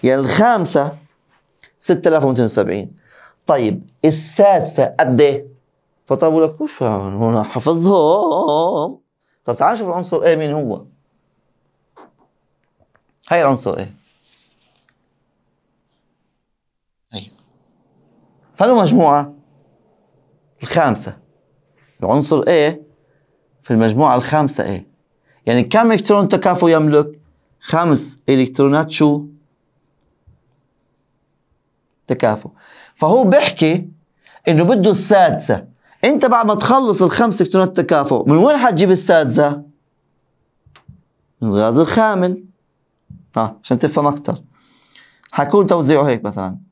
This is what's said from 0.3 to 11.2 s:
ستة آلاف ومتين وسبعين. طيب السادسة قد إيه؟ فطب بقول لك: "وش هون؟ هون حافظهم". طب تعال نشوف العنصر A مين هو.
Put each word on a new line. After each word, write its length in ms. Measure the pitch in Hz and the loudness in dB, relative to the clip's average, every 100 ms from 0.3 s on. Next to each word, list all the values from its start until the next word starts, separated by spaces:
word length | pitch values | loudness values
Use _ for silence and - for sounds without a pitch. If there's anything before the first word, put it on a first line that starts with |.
| 156 233 220 165 147 143 - _ _ _ _ _ _ _ _ | 0 2 0 0 -2 -2 -8 _ _ _ _ _ _ _ _
ستة 320 | - - 170 | -2 0 0
آلاف 140 | 160 | 2
ومتين 220 | 139 127 113 | 0 0 0
وسبعين. 500 | 113 90 98 95 - _ _ _ _ - | 0 -2 -4 -8 -18 _ _ _ _ -2
طيب 420 | 143 110 - - _ 156 | 0 0 -4 -10 _ -2
السادسة 800 | 156 - - 202 180 156 - 127 - | -2 -4 2 4 2 0 -2 -2 0
قد 220 | 156 123 | 0 2
إيه؟ 240 | 143 139 - _ _ _ _ _ - | 2 0 -10 _ _ _ _ _ -6
فطب 260 | 139 160 | 0 2
بقول 120 | 160 | 2
لك: 180 | 156 156 | 0 -2
"وش 220 | 302 - | -10 -4
هون؟ 320 | 120 101 98 101 | -4 -4 -6 -4
هون 280 | 113 113 | -2 -2
حافظهم". 1600 | 101 123 120 165 180 196 151 190 339 170 - 151 170 156 165 135 _ _ _ _ - | -2 -4 -4 0 2 2 2 0 0 -2 -2 -2 -2 -4 -6 -10 _ _ _ _ -8
طب 100 | 117 | -2
تعال 180 | 160 | -2
نشوف 140 | 226 190 | -2 -6
العنصر 340 | 175 180 165 | -8 -6 -2
A 160 | 170 156 | 0 0
مين 140 | 151 | -2
هو. 340 | 151 127 95 - _ _ _ | -4 -6 -10 -14 _ _ _